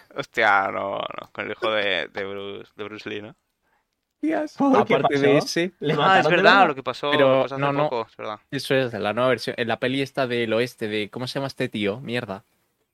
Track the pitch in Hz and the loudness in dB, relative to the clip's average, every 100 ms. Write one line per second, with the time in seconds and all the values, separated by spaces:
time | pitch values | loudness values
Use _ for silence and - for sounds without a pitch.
0 | - - - - 110 101 98 101 98 101 | -14 -12 -8 0 4 4 2 -2 -4 -6
1 | - - - - 104 104 110 107 101 90 | -8 -10 -14 -10 -8 -4 -2 0 0 -2
2 | 60 101 98 101 101 101 - - 104 104 | -4 -6 -8 -8 -10 -12 -14 -14 -14 -12
3 | 104 104 104 - _ _ _ _ _ _ | -10 -10 -12 -20 _ _ _ _ _ _
4 | _ _ 302 311 302 - 269 262 214 220 | _ _ -4 -2 -4 0 2 4 4 2
5 | 143 143 139 143 147 170 180 - 151 156 | 2 2 4 4 2 -2 -2 -4 -2 2
6 | 185 190 156 170 185 196 175 135 131 123 | 4 4 4 4 6 6 4 2 -6 -6
7 | 147 147 135 131 127 139 139 139 151 123 | 0 4 4 4 2 -2 -2 0 0 -2
8 | 113 - 113 107 _ 139 - 135 127 110 | -6 -10 -12 -12 _ -8 0 0 0 -2
9 | 104 107 127 117 - - 117 113 127 135 | -2 0 2 0 -2 -4 -2 -2 -2 -2
10 | 135 - 131 120 113 110 127 - 110 107 | -4 -4 -2 -2 0 0 -2 -4 -6 -4
11 | 101 120 127 143 135 - 127 110 101 113 | -6 -8 -8 -6 -8 -6 -6 -2 -2 -4
12 | 139 120 104 98 _ _ _ _ _ | -6 -6 -6 -10 _ _ _ _ _